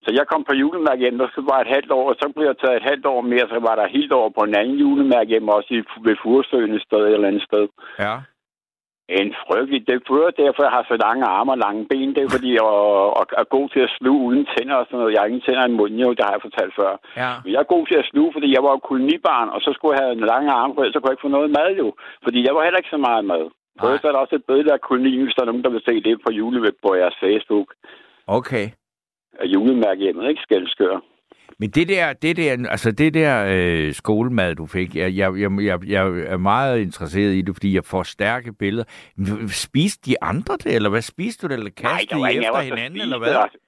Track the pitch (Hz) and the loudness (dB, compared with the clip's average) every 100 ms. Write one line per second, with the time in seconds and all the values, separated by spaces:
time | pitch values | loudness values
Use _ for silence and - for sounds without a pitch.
0 | - 117 143 160 143 139 139 175 156 131 | 0 0 0 -2 0 0 0 0 -2 0
1 | 123 120 127 - 139 135 113 135 143 135 | 0 0 -4 -4 0 0 2 -2 0 0
2 | 135 120 147 143 151 131 135 120 117 143 | 0 0 -4 0 -2 0 0 0 0 -2
3 | 139 127 120 120 113 113 117 110 101 135 | -2 -2 0 0 0 0 0 0 0 0
4 | 147 135 110 - 107 104 113 139 143 139 | 2 2 2 0 0 2 0 2 2 2
5 | 139 120 110 113 107 104 101 120 107 - | 2 2 2 0 2 0 0 -6 -6 -2
6 | 113 104 110 127 131 131 110 107 - 107 | 0 0 2 2 2 0 0 -2 0 2
7 | 104 107 101 107 - 107 104 _ - - | 4 4 2 0 0 0 0 _ -20 -6
8 | 104 113 135 _ _ _ _ _ _ _ | -4 -4 -12 _ _ _ _ _ _ _
9 | - 92 101 - - 98 135 139 110 123 | -4 -2 -2 -6 -2 -2 0 -2 0 -2
10 | - 139 170 170 143 127 143 123 117 117 | 2 2 2 4 2 4 2 2 0 0
11 | 107 123 120 95 127 131 104 104 107 135 | 2 2 2 2 0 0 0 -2 -4 -2
12 | 135 139 135 131 127 117 110 104 104 101 | 0 -2 0 -2 0 2 4 4 4 4
13 | 98 - 98 104 113 135 139 139 123 - | 4 2 0 -2 0 0 0 0 0 0
14 | 127 139 123 131 143 - 127 135 120 127 | 2 2 2 0 0 -4 -2 -2 -2 -2
15 | 113 107 104 123 131 127 127 113 104 110 | 2 2 2 -2 -2 0 2 2 0 2
16 | 123 120 104 101 110 - 95 - 98 101 | 0 2 0 -2 -6 -4 -4 0 -2 -2
17 | - - 127 123 120 120 151 175 156 165 | -10 -8 -6 -6 -2 0 2 2 2 0
18 | - 139 160 156 139 131 139 135 - 135 | 2 0 0 0 2 4 4 0 0 -2
19 | 135 165 175 135 113 104 135 139 156 139 | 0 0 0 0 0 -2 -4 -2 0 2
20 | 135 117 107 120 143 127 131 139 123 147 | 0 0 0 2 2 2 0 0 0 0
21 | 135 135 143 139 151 147 170 196 117 - | -2 -2 0 0 2 2 2 0 -2 -4
22 | - - - 120 123 147 165 180 175 151 | -18 -6 -2 2 2 2 2 0 -2 -2
23 | 131 117 101 85 80 _ _ - 113 139 | 2 2 0 -2 -4 _ _ -2 0 2
24 | 156 135 131 151 - 135 151 139 - 127 | 2 0 0 -2 2 2 4 0 0 0
25 | 131 127 135 123 120 120 127 113 - 113 | 2 2 0 0 0 0 -2 -2 0 0
26 | 104 113 - 107 110 123 110 - 104 92 | 0 0 0 -2 -2 0 0 0 0 2
27 | 90 - 95 107 - 104 98 - - - | 0 0 0 0 0 -2 -2 -12 -20 -20
28 | - _ - 107 127 127 104 - _ _ | -20 _ -4 -4 -2 -6 -6 -10 _ _
29 | _ _ _ - 92 95 113 127 107 95 | _ _ _ -8 0 2 2 2 0 0
30 | 98 82 120 151 - 101 82 - 92 92 | -2 -2 -4 -4 0 0 0 -2 0 -2
31 | - _ _ _ _ - 104 139 170 190 | -8 _ _ _ _ -8 -4 -2 0 0
32 | 165 135 156 170 156 123 123 107 117 104 | 0 -2 -2 0 0 -2 -4 -2 -2 2
33 | 156 156 156 123 98 95 87 85 76 71 | 2 4 2 2 2 2 2 2 -2 -4
34 | - 107 123 123 92 78 80 95 90 76 | 0 0 2 0 -2 -4 -6 -6 -4 -4
35 | 92 92 95 92 101 98 101 90 92 98 | -4 0 -2 0 -2 0 -2 -2 -2 -2
36 | 95 87 82 92 95 113 135 120 95 - | 0 -2 -4 -2 0 0 0 0 -2 -6
37 | 80 90 104 95 92 92 101 92 - 95 | -6 0 0 0 -2 -4 -2 -2 -2 -6
38 | 90 - 98 123 120 101 101 110 113 - | -6 -4 -4 -4 -8 -6 -4 -4 -6 -12
39 | - - 95 107 113 - - 135 190 - | -20 -6 -4 -4 -6 -8 -4 0 0 -2
40 | - 123 80 120 220 349 - 117 104 104 | -4 -4 -2 -6 -6 -8 -2 -2 0 -4
41 | 113 - 202 - 180 131 104 - 113 - | -6 -8 -10 -8 -8 -8 -10 -6 -4 -4
42 | 104 - 95 117 113 127 - - 123 - | -4 -2 -2 -2 -2 -2 -4 -6 -8 -8
43 | - 127 117 127 101 _ | -8 -4 0 0 -2 _